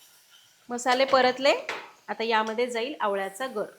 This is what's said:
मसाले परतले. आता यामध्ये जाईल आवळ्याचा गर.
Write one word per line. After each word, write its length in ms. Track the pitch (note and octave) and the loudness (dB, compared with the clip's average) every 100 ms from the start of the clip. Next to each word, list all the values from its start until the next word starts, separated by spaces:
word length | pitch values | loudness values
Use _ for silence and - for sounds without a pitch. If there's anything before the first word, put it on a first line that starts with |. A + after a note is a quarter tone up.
| _ _ _ - _ _ - | _ _ _ -20 _ _ -12
मसाले 360 | A#3+ B3+ B3 C4+ | -4 0 2 4
परतले. 480 | C4 B3+ B3+ C4+ A#4+ - - - - - | 6 4 4 2 2 0 -10 -12 -16 -10
आता 160 | G#3 | -6
यामध्ये 440 | A3+ A3 A3 A3 B3 | 0 0 0 -2 -2
जाईल 280 | A#3 B3 D4+ | -2 -6 -4
आवळ्याचा 480 | G#3+ G3+ F#3+ F#3+ C4 | -2 -2 -4 -6 -6
गर. 180 | G#3+ F#3 | -6 -8